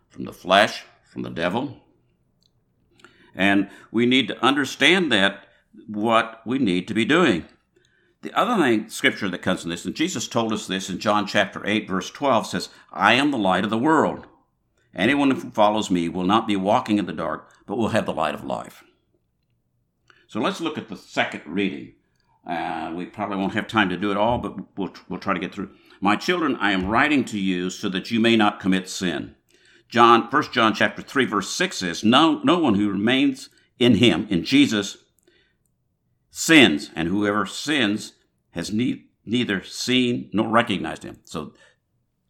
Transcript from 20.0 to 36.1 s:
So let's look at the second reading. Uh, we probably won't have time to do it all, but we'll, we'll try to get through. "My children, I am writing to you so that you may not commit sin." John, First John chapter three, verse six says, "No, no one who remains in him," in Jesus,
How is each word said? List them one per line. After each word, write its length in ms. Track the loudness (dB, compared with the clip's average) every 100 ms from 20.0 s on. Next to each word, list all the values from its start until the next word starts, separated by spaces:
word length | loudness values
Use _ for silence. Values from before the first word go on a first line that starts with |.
| _ _ _
So 120 | -4
let's 220 | -4 -4
look 160 | -6 -6
at 100 | -10
the 80 | -14
second 460 | -6 -4 -4 -6 -6
reading. 480 | -4 -2 -4 -12 -20 _ _ _ _ -8
Uh, 460 | -6 -6 -6 -8 -8
we 100 | -10
probably 320 | -8 -6 -2
won't 160 | -2
have 140 | -2 0
time 220 | 2 2
to 80 | 0
do 140 | -2
it 60 | 0
all, 200 | 0 0
but 400 | -4 -10 -12 -8
we'll, 160 | -8 -10 -12
we'll 120 | -8
try 140 | -4
to 60 | -4
get 140 | -4
through. 180 | -8 -12 -14 _ _
"My 140 | 0 0
children, 400 | 0 -2 -2 0
I 140 | 0
am 140 | 0 0
writing 400 | 0 2 2 0
to 140 | -2
you 320 | -2 -2 -4
so 180 | -4 -6
that 220 | -6 -2
you 80 | 0
may 160 | 4 4
not 240 | 2 0
commit 280 | 0 0 -2
sin." 460 | -6 -4 -4 -8 -16 _ _ _ _ _
John, 400 | 4 6 6 4
First 200 | -2 0
John 220 | 2 2
chapter 300 | 2 0 -2
three, 220 | -4 -2 0
verse 240 | -2 -4
six 280 | -4 -4 -4
says, 260 | -6 0
"No, 380 | 2 4 4 2
no 140 | 2 2
one 180 | 2 2
who 140 | 0
remains 600 | 0 0 2 0 -2 -10 _ _ 0
in 180 | 4 6
him," 300 | 4 4 0
in 140 | -2
Jesus, 540 | 2 4 4 2 -2 -10 _ _ _ _ _ _ _ _ _ _ _